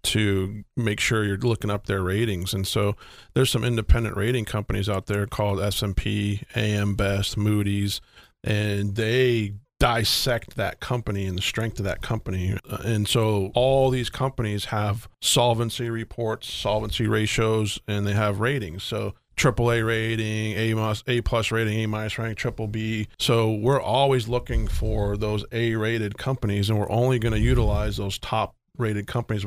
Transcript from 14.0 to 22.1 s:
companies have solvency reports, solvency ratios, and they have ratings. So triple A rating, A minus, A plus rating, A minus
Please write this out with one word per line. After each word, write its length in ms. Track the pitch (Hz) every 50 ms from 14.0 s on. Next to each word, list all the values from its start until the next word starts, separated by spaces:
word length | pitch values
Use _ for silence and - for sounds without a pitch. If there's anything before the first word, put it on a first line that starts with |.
| 120 -
companies 560 | - - 127 135 139 - 120 107 104 101 -
have 420 | - - 107 104 104 101 110 - - _ _
solvency 680 | - - - 139 120 123 117 113 117 113 - - 120 117
reports, 640 | 117 113 113 - - - 120 110 110 - - - -
solvency 540 | - - 104 104 107 110 110 - - 117
ratios, 720 | 107 110 110 107 107 - - 113 110 110 110 107 104 - - -
and 180 | - 104 104 101
they 80 | 101 101
have 260 | 107 107 104 101 101
ratings. 420 | 107 123 143 139 107 85 78 92 -
So 320 | - 117 104 104 101 101 _ _ _ _
triple 360 | - - 139 117 - 120 120 117
A 100 | 117 113
rating, 720 | 113 113 113 110 113 113 113 110 107 107 110 110 110 107
A 220 | 90 113 113 110
minus, 280 | 110 110 110 107 104 -
A 160 | - 123 120 107
plus 280 | - - 117 110 -
rating, 280 | 113 113 113 107 104 110
A 60 | 110
minus 320 | 107 107 107 110 110